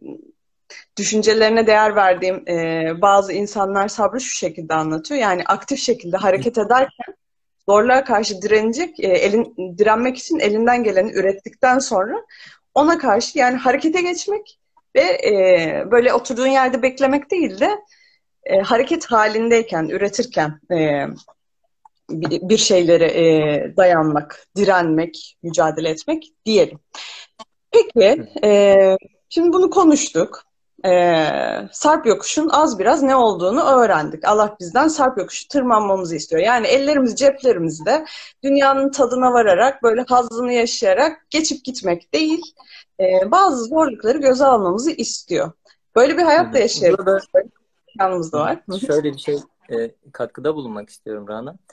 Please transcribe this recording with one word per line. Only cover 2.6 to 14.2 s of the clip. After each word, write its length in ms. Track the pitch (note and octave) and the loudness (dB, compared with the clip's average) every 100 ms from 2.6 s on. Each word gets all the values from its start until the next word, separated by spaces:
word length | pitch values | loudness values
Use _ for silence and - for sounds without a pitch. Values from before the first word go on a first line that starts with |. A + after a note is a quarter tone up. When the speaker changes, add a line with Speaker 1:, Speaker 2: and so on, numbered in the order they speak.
| E3 E3 D#3+ E3 | -4 -4 -4 0
Speaker 1:
bazı 300 | G3+ G3+ G3 | 2 2 2
insanlar 560 | F#3 G3+ G#3+ G3 G3 G3+ | -4 -6 -4 -4 -2 -4
sabrı 320 | - G3+ A#3+ | -2 -4 -4
şu 160 | B3+ - | -8 -8
şekilde 380 | F3+ E3 D#3+ | -8 -8 -6
anlatıyor. 460 | D#3+ D#3 D#3 D#3 C#4+ | -4 -4 -6 -6 -2
Yani 220 | G#3+ F3+ - | -2 -2 -2
aktif 320 | G3 - C4+ | -4 -4 -6
şekilde 380 | - A#3+ F3 F#3+ | -4 -4 -4 -4
hareket 420 | G3+ F3+ A#3 A#3 | 0 0 -2 -2
ederken 560 | G#3 B3 C4+ - D#4 - _ _ _ _ - | 0 2 0 -6 -20 -20 _ _ _ _ 0
zorluğa 360 | G3+ A#3+ B3+ | 2 4 2
karşı 380 | C4+ G#3+ A3 F#3+ | 2 -2 -2 -4
direnecek, 580 | G#3 G#3+ A3 B3 E4+ - | 0 0 0 -4 -6 -4
e, 80 | F#3+ | 0
elin, 640 | F3+ G3+ A3 - - F#3 F3 | 2 2 0 -2 -6 -8 0
direnmek 400 | G#3 A3 B3+ B3+ | 2 2 -2 -6
için 200 | - E4 | -6 -2
elinden 460 | G#3 G#3+ A#3 B3 | 0 0 2 2
geleni 280 | G#3+ F#3+ G#3+ | 0 0 -2
ürettikten 640 | - F#3+ G3 - - B3+ B3+ | -2 -2 -4 -8 -2 2 2
sonra 460 | C4 G3+ G#3 G4+ - - - _ _ | 0 -2 -2 -6 -12 -20 -20 _ _
ona 240 | B3+ D4+ E4+ | 0 2 2
karşı 400 | B3+ G#3 - D4+ | 0 0 0 0
yani 180 | B3 B3+ | 0 0
harekete 460 | C4 C#4+ D#4+ F4+ | 0 0 0 -2
geçmek 560 | F4 F4 | -4 -6